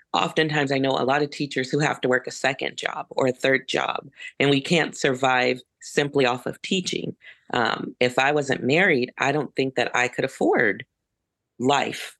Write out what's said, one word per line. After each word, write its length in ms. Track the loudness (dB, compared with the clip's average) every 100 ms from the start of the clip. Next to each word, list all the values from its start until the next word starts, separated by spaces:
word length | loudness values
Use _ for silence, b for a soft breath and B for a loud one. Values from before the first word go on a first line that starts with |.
| b
oftentimes 580 | -2 0 0 0 0 0
I 60 | 0
know 120 | 0
a 120 | 0
lot 180 | 0 0
of 80 | 0
teachers 400 | -4 -6 -4 -2
who 80 | 0
have 200 | 0 0
to 80 | 2
work 180 | 0 0
a 40 |
second 440 | -4 -2 -2 -6 -4
job 300 | -4 -4 -6
or 160 | -2 0
a 60 |
third 360 | 0 2 0 0
job, 400 | -2 -2 -4 -8 -16 B B
and 100 | 2
we 100 | 2
can't 360 | 2 2 0 0
survive 640 | 0 2 2 4 2 -2 -8 _
simply 440 | -6 -2 0 2 2
off 200 | 0 -4
of 140 | -8
teaching. 520 | -2 -2 -2 -6 -6 -10 B B B
Um, 420 | -2 0 -2 -4 -2
if 180 | 0 2
I 140 | 2
wasn't 300 | 2 0 -2
married, 480 | 2 2 4 2 0 -2
I 140 | 0
don't 220 | 0 -2
think 200 | -4 -2 -2
that 180 | -2
I 140 | 0 -2
could 160 | -2
afford 600 | -4 0 2 4 2 0 -8 _ _ _ _ _ _ -4
life. 580 | 0 2 0 -6 -12